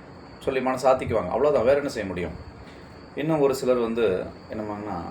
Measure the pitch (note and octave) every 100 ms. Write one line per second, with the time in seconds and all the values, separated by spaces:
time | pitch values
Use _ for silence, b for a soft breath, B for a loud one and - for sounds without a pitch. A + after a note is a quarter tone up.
0 | - - - - C#3 C3 B2+ C3 C3+ B2+
1 | B2 A2 F2+ A2+ D3 C3 A#2 C#3+ C#3 A2+
2 | G2 F2 E2+ - - - B B B -
3 | - C3+ D3+ D#3 C#3 B2+ B2+ B2 A2+ A2+
4 | G#2 F#2 - - - A2 G#2 G#2 G#2+ F2
5 | F2